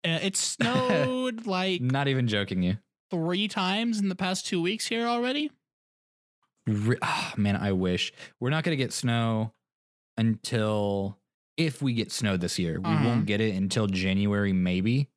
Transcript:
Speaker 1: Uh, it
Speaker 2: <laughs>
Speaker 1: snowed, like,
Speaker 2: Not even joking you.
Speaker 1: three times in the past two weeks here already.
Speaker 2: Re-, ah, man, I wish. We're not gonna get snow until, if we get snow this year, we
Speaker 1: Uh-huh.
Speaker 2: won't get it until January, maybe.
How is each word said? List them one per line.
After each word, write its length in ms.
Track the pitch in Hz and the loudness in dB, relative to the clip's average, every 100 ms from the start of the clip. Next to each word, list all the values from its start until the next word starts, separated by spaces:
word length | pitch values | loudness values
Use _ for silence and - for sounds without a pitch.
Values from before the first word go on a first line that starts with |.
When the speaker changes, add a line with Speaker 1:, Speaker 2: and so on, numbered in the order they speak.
| 170 | -2
Speaker 1:
Uh, 120 | 165 | -2
it 140 | 190 - | -2 -2
Speaker 2:
<laughs> 0 | |
Speaker 1:
snowed, 1080 | - - 233 254 254 170 254 254 254 226 226 | -4 -2 0 2 2 2 2 0 -4 -4 -4
like, 340 | 185 190 180 | 0 0 0
Speaker 2:
Not 280 | 123 131 139 | 0 2 2
even 200 | 131 120 | 2 2
joking 340 | 104 98 92 | 0 0 0
you. 160 | 90 98 _ _ _ | 0 0 _ _ _
Speaker 1:
three 380 | 175 160 180 208 | -4 -2 0 -2
times 500 | 208 185 202 233 214 | -2 0 0 0 0
in 100 | 196 | -2
the 60 | 185 | 0
past 300 | 185 185 - | -2 -2 -2
two 140 | 185 | 0
weeks 240 | 170 220 - | 0 -2 -4
here 200 | 226 233 | -2 0
already. 440 | 240 247 285 302 _ _ _ _ _ _ _ _ _ _ _ - | 0 0 -2 -4 _ _ _ _ _ _ _ _ _ _ _ -2
Speaker 2:
Re-, 320 | 104 107 - | 0 0 0
ah, 300 | - - - - | -2 -2 -4 0
man, 200 | 101 101 | 0 2
I 160 | 101 | 0
wish. 400 | 95 92 90 - - - _ | 2 2 0 -2 -8 -20 _
We're 100 | 123 | -2
not 140 | 156 | 0
gonna 120 | 170 143 | 0 -2
get 160 | 120 | -2
snow 600 | - 127 117 113 110 110 _ _ _ _ _ _ - | -2 0 2 2 0 -2 _ _ _ _ _ _ 0
until, 1000 | 113 110 - 117 107 107 101 101 98 98 _ _ _ - | 0 0 -2 0 0 0 0 0 -2 -8 _ _ _ -2
if 240 | 160 - | -2 0
we 120 | 139 | -2
get 180 | 117 101 | 0 -2
snow 240 | - 104 95 | -2 0 0
this 220 | 87 - | -2 -2
year, 220 | 87 80 | -2 -2
we 100 | 95 | 0
Speaker 1:
Uh-huh. 180 | 107 120 | 2 4
Speaker 2:
won't 180 | 117 104 | 2 0
get 140 | 101 | 0
it 140 | 110 | 0
until 320 | 95 95 113 104 | 0 0 0 0
January, 680 | 95 95 95 101 101 101 | 0 0 2 2 2 2
maybe. 560 | 92 90 90 104 131 139 | 2 2 2 2 0 -2